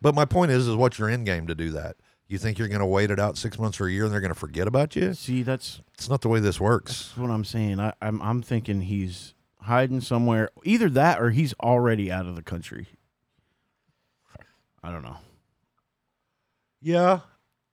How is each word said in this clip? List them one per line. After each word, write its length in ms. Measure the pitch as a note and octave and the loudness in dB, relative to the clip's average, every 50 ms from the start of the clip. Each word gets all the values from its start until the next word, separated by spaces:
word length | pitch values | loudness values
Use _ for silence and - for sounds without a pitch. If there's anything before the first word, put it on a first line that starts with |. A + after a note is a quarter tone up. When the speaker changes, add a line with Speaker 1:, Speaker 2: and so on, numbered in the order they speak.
Speaker 1:
But 140 | - D3 D3 | 2 2 4
my 80 | D3 D3+ | 4 2
point 260 | C3+ - F3+ F3+ D#3 | 2 2 2 2 4
is, 160 | B2+ B2+ B2 | 4 2 2
is 80 | A#2 A2+ | 2 2
what's 240 | A2 B2+ B2 - - | 2 2 2 2 0
your 100 | G#2+ G#2+ | -2 -2
end 160 | A#2 B2 A2+ | -2 -2 -2
game 200 | G2 F2+ E2+ E2 | -2 -2 -2 -2
to 80 | E2 E2 | -4 -6
do 160 | D#2 E2 D#2+ | -4 -4 -4
that? 260 | D#2 D2+ D2+ E2 E2+ - _ _ _ _ _ | -4 -6 -8 -8 -12 -14 _ _ _ _ _
You 120 | - G2 F2+ | -10 -8 -6
think 200 | F#2 A2 G2+ F#2 | -4 -4 -4 -2
you're 100 | A2+ G2+ | -2 -2
gonna 180 | G2+ G#2 G2+ | 0 0 0
wait 240 | F#2+ F#2+ G2 G#2 G2+ | 2 2 2 2 2
it 100 | G2+ G2 | 2 0
out 160 | G#2 G#2 - | 0 0 -2
six 220 | - - A2 - - | -4 -6 -8 -6 -4
months 200 | A2+ G#2+ - - | -4 -4 -2 -2
or 60 | G2+ | -2
a 60 | F#2 F#2 | -2 0
year 120 | G2 A2 | 0 0
and 80 | G#2+ G#2 | 0 0
they're 100 | G#2 F#2+ | 0 -2
gonna 100 | F2+ D#2+ | -2 -4
forget 320 | - - D2 - E2+ F#2 | -4 -8 -8 -4 -2 0
about 300 | G#2+ B2 C3+ D3 D3+ - | 2 2 2 2 0 0
you? 160 | - F3+ F#3+ F3+ | -2 -2 -2 -2
Speaker 2:
See, 300 | - - B2+ B2+ B2+ B2 | -4 -6 -4 -2 -2 -2
that's 400 | B2 C3 C3 - - - - - _ _ | -2 -4 -4 -6 -10 -16 -16 -20 _ _
Speaker 1:
It's 160 | - - A#2 | -10 -6 -4
not 140 | C#3 C3 - | -2 0 2
the 60 | A2+ | 2
way 100 | A2+ A2 | 2 4
this 180 | G#2 G2+ F2 - | 4 2 2 2
works. 500 | G2 G#2+ A#2+ A2 - - B2+ - - - | 2 2 2 2 0 -4 -10 -12 -12 -12
Speaker 2:
that's 100 | - B2 | -8 -6
what 120 | B2 B2 | -4 -2
I'm 140 | A2+ G#2+ G#2 | -2 -2 -2
saying. 340 | - - A2+ G#2+ G#2 G2 F#2+ | -4 -2 -2 -2 0 0 -2
I, 140 | G#2 G#2+ - - | -2 -4 -4 -6
I'm, 200 | G#2 A2 G#2+ G#2+ - | -6 -6 -4 -4 -2
I'm 180 | G#2+ A#2 B2 | -2 -2 -2
thinking 400 | A#2 - B2 A2+ - A2 G#2 G2 | -2 -2 -2 -2 -2 -2 -2 -2
he's 540 | F#2 F#2 G2+ G2+ F#2+ F#2 F2+ - - - - _ _ _ _ _ | -2 -2 -2 -2 -2 -4 -6 -10 -16 -20 -20 _ _ _ _ _
hiding 400 | G2 G#2+ A#2+ B2+ C3 B2+ C3 C3 | -4 0 2 2 2 2 0 -2
somewhere. 480 | A#2 - B2 A#2 A#2+ A#2+ A2+ A2 A2 - - - - | -2 0 0 2 4 4 4 2 2 0 -4 -6 -2
Either 240 | F3 A3 A#3 A3+ E3+ | 2 2 4 4 4
that 320 | B2+ C3 D3 E3+ E3 E2+ | 4 6 6 4 4 4
or 100 | A#2 A#2+ A2 | 2 2 2
he's 200 | C3 D#3+ C3 - - | 2 2 0 -2 -2
already 500 | - A#2 B2 A#2+ A#2+ A#2 A2+ G#2+ G2+ F#2 | 0 2 4 4 4 4 2 2 0 -2
out 140 | F2+ F#2 F2+ | -2 -4 -4
of 100 | F2+ F2 | -6 -8
the 80 | E2+ D#2+ | -10 -10
country. 440 | - F2 E2+ - - - - - - _ _ _ _ _ _ _ _ _ _ _ _ _ _ _ _ _ _ _ _ _ _ _ _ _ _ _ _ - - - _ _ _ _ _ _ _ - | -8 -8 -10 -8 -10 -12 -14 -14 -16 _ _ _ _ _ _ _ _ _ _ _ _ _ _ _ _ _ _ _ _ _ _ _ _ _ _ _ _ -20 -20 -20 _ _ _ _ _ _ _ -12
I 80 | E2+ | -12
don't 120 | F2 E2 C2+ | -10 -10 -10
know. 140 | A#1 - - - - _ _ _ _ _ _ _ _ _ _ _ _ _ _ _ _ _ _ _ _ _ _ _ _ _ _ _ _ _ _ | -12 -16 -18 -20 -20 _ _ _ _ _ _ _ _ _ _ _ _ _ _ _ _ _ _ _ _ _ _ _ _ _ _ _ _ _ _
Speaker 1:
Yeah. 400 | C3+ D#3+ E3+ F3 F3+ F3+ F#3+ F3 - - _ _ _ _ _ _ _ _ | -2 2 4 6 6 6 4 4 0 -6 _ _ _ _ _ _ _ _